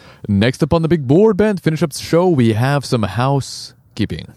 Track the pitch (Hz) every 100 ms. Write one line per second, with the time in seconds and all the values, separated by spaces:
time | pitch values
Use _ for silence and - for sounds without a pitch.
0 | - - - - 117 - 151 170 160 165
1 | 123 156 220 196 214 190 160 156 165 -
2 | - 165 185 147 113 107 131 143 - 123
3 | 104 98 131 139 - - - _ _ -
4 | 104 78 -